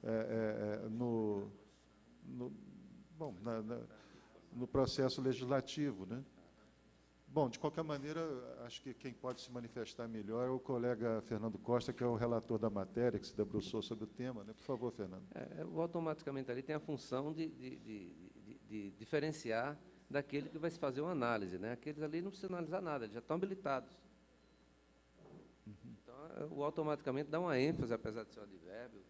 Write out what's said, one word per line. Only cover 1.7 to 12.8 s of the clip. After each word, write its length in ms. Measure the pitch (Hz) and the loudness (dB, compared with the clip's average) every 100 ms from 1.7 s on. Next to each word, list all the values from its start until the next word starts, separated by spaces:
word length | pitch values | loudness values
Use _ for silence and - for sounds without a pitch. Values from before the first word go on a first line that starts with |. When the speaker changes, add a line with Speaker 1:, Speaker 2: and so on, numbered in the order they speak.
| - - - - - | -20 -20 -20 -20 -18
Speaker 1:
no, 300 | - 127 123 107 101 - - - - 156 | -12 -6 -6 -8 -14 -16 -18 -18 -18 -8
bom, 160 | 156 92 | -8 -4
na, 180 | 110 113 | -2 -2
na, 200 | 107 117 - 107 - - - - - | -2 -6 -8 -14 -20 -20 -20 -20 -12
no 160 | 120 123 | -6 2
processo 520 | 139 131 - 131 127 | 6 6 6 4 4
legislativo, 880 | 131 120 127 135 131 - 147 98 95 | 2 2 2 2 2 0 0 0 -4
né? 180 | 117 139 - - - - - - - - - - | -6 -8 -16 -20 -20 -20 -20 -20 -20 -20 -20 0
Bom, 160 | 139 135 | 4 4
de 120 | 113 | 4
qualquer 240 | 151 151 | 0 0
maneira, 360 | 156 147 143 160 165 131 123 123 | 0 0 -2 -2 -2 -2 -6 -10
acho 180 | 120 - | -10 -8
que 100 | 135 | -8
quem 200 | 120 135 | -8 -8
pode 280 | 113 127 120 | -4 -4 -4
se 120 | - | -6
manifestar 560 | 123 117 123 110 - 117 | -6 -6 -4 -6 -4 -4
melhor 400 | 110 101 113 127 | -4 0 2 2
é 20 | |
o 80 | 131 | 2
colega 640 | 127 127 123 117 117 113 | 2 2 4 4 4 2
Fernando 360 | - 110 110 98 | 2 0 0 -2
Costa, 340 | - 123 123 | 4 4 4
que 100 | 120 | 2
é 40 | 123 | 4
o 100 | 117 | 4
relator 420 | 120 117 - 113 | 4 4 4 4
da 100 | 110 | 4
matéria, 520 | 101 | 2